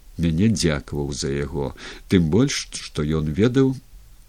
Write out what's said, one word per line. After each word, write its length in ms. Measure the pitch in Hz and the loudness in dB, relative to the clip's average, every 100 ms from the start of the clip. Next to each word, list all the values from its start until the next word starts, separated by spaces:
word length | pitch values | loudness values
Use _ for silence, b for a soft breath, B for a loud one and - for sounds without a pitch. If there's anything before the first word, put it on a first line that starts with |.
| - - | -16 -2
мяне 320 | 82 80 113 | 0 2 2
дзякаваў 560 | 95 85 71 - 73 71 | 2 0 0 -4 -6 -6
за 180 | 69 73 | -4 -4
яго, 400 | 69 71 71 67 - B B - | -4 -4 -4 -6 -8 B B 2
тым 240 | 92 80 | 4 4
больш, 380 | 92 143 - - | 4 2 -2 -8
што 280 | - - - | -12 -10 -4
ён 300 | 73 78 78 | -2 0 -2
ведаў, 400 | 73 117 127 135 131 - - - - | 2 2 4 2 0 -10 -20 -20 -20